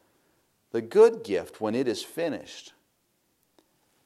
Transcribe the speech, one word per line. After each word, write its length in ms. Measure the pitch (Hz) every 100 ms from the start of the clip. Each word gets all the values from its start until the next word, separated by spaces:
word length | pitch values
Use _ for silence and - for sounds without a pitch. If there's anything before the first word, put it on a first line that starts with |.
| _ _ _ _ _ _ _
the 100 | 117
good 420 | 113 202 233 226
gift, 360 | 107 90 80 -
when 140 | 110
it 140 | 120 127
is 160 | 104
finished, 720 | - 160 165 101 - - - _ _ _ _ _ _ _ _ _ _ _ _ _